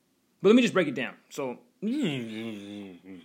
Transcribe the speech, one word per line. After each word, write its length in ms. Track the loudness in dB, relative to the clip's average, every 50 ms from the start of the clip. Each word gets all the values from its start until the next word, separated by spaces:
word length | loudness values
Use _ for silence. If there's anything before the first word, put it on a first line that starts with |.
| _ _ _ _ _ _ _ _
but 60 | 6 6
let 80 | 8
me 60 | 8
just 100 | 6 4
break 160 | 2 2 2 2
it 60 | -2
down. 180 | -4 -6 -6 -8 -14 _ _
So, 300 | -8 -6 -6 -6 -8 -10 _ _ _ _
you 1160 | -6 -4 -2 -2 -2 -2 -2 -4 -6 -8 -8 -8 -8 -8 -10 -10 -12 -12 -12 -12 -12 -14 -16 -18 -18 -18 -18 -18